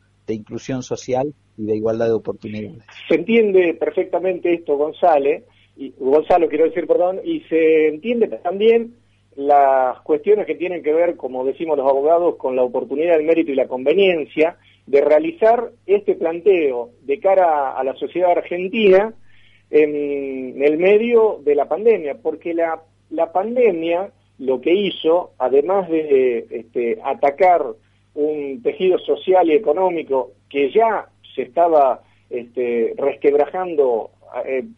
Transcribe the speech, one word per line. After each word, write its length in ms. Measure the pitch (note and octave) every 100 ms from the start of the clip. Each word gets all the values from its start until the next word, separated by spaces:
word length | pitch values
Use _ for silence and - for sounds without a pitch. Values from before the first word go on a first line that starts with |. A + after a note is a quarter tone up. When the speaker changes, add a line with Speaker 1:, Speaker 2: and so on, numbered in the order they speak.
| _ _ -
Speaker 1:
de 60 |
inclusión 500 | A2 G#2+ A#2 - C3
social 500 | A#2+ A#2 - B2+ D3 - _ -
y 60 | G#2+
de 100 | G#2+
igualdad 300 | A2 A2+ A#2
de 60 |
oportunidades. 720 | A2 A2 G2+ A2 G#2+ G#2 A#2 - - -
Speaker 2:
Se 80 | D#3
entiende 580 | F3 A#3 G#3 F#3 F3
perfectamente 800 | D#3+ D3+ F#3 F#3 E3+ F#3 F3+ F3
esto, 220 | E3+ E3+ C#3+
González, 640 | D3+ D3 F3+ D3 C#3 F3 - _ _ -
y, 160 | C3+ -
Gonzalo, 500 | C3 D3 D#3 F3 D#3
quiero 180 | D3+ D#3+
decir, 200 | F3+ D#3
perdón, 340 | E3 F3+ F#3+
y 160 | E3+ D#3 -
se 400 | D#3+ D#3+ D#3+ D#3
entiende 400 | D3+ A3+ A#3+ G3+
también 640 | A2 F3 G3 A3 A#3 A#3 - _ _ _
las 640 | - C#3+ C#3+ C#3 C3+ B2+ A#2
cuestiones 440 | - D3+ G3 G#3+ D#3
que 80 |
tienen 300 | D#3 F3+ F3
que 80 | C#3+
ver, 240 | D#3+ F3 E3
como 280 | C3 B2+
decimos 320 | C3 C3 D#3+ C#3+
los 140 | C3+
abogados, 460 | C#3 D3 E3+ F3 -
con 180 | C3+
la 80 | B2+
oportunidad, 560 | B2 B2+ B2 C#3 E3+ E3
el 80 | D3+
mérito 240 | E3 D#3+
y 60 | C3
la 100 | B2
conveniencia 920 | B2+ C3+ F3+ F#3+ E3+ C#3 D3+ D#3+ - _ _ -
de 140 | C#3
realizar 720 | D3 D3+ D#3+ E3 A3 A#3+ A#3 - -
este 280 | G3+ G#3
planteo 760 | D3 D#3+ E3+ E3+ F#3 C#3+ A#2+ A#2 _
de 160 | B2+ C#3
cara 540 | F#3+ F#3+ F3 D3+ C3+ -
a 60 |
la 140 | C3 B2+
sociedad 340 | C#3 E3+ F3+
argentina 840 | E3+ - F3 F#3 A3+ G3+ F#3 G#3+ - - - _ _ _
en 920 | D3+ D3+ D3 C#3+ C#3+ C#3 C3 B2+ B2
el 140 | C#3+ D#3
medio 640 | F#3 G#3 A#3 A#3 A3 -
de 120 | C#3 D3+
la 100 | -
pandemia, 520 | E3 A3+ G#3 D3 C3
porque 320 | D#3+ D#3 E3+
la, 260 | E3+ E3 D#3+ _ _ _
la 220 | D#3+ E3
pandemia 800 | F3+ G#3+ B3 A#3 E3 E3 E3+ G3 _ _ -
lo 220 | C3 B2+
que 120 | D#3
hizo, 600 | F#3 G3 - D#3 F3 F3 -
además 500 | B2+ C3+ D#3+ G3 F3
de, 580 | D#3+ D3+ C3+ B2+ A#2 -
este, 500 | B2 - B2+ A#2+ A2
atacar 640 | C3+ B2+ D3 C#3+ F#3 F3 C3 - _ _ _
un 480 | D3+ D3 D3+ C#3+ C3
tejido 360 | C#3 - F#3 F3+
social 500 | - C#3+ - F#3 E3+
y 60 |
económico 800 | D3 - D#3+ F#3 E3 C3+ C3+ B2 _ _
que 220 | C#3+ C#3
ya 380 | F#3+ A3+ F#3+ - _ -
se 80 | -
estaba, 600 | B2 E3+ E3+ D#3 C3+ A2+ _ _ _
este, 640 | B2 A#2+ B2+ A#2+ A#2 A2+ A#2+
resquebrajando, 1120 | C#3 C3+ D3+ C#3+ C#3+ F#3 F3+ D#3 C3 A2+ - _ - B2
eh, 200 | C3+ C3 A2+